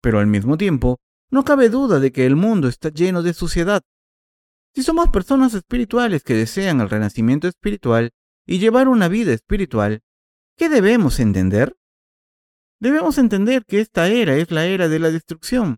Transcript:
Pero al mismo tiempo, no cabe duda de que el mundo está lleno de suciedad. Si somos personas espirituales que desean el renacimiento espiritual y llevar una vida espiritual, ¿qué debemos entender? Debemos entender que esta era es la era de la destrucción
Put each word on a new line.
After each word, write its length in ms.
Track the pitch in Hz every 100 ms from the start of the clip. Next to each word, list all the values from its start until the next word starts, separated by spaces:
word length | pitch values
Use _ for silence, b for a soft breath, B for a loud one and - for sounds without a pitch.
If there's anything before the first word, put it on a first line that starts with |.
Pero 180 | 123 107
al 80 | 104
mismo 300 | 104 107 156
tiempo, 420 | 196 143 123 123 _ _ _
no 140 | 262
cabe 260 | 277 277 233
duda 300 | 240 269 160
de 120 | 135
que 140 | 131 127
el 100 | 143
mundo 320 | 208 214 135
está 220 | - 160
lleno 340 | 151 180 180
de 100 | 170
suciedad. 480 | 170 170 180 170 202 _ _ _ _ _ _ _ _ _
Si 100 | -
somos 260 | 262 330 339
personas 440 | 196 180 269 262
espirituales 720 | 220 - 240 226 233 240 165
que 100 | -
desean 480 | 113 113 - 190 147
el 80 | 101
renacimiento 580 | 107 107 - 113 139 175
espiritual 640 | - - 104 127 113 117 _ _ _ -
y 140 | 180
llevar 280 | 214 240 262
una 200 | 247 175
vida 260 | 208 214
espiritual, 680 | 113 _ 202 185 113 104 107 _ _ _ _ _ _
¿qué 120 | 330
debemos 500 | 294 190 233 156 -
entender? 560 | 110 95 92 104 131 - _ _ _ _ _ _ _ _ _ _
Debemos 380 | 226 302 330 285
entender 480 | 240 196 208 262 -
que 160 | 202
esta 260 | 220 - 170
era 280 | 233 196 135
es 160 | 170
la 140 | 160 170
era 220 | 190 170
de 120 | 156
la 120 | 160
destrucción 680 | 160 _ 160 - 254 196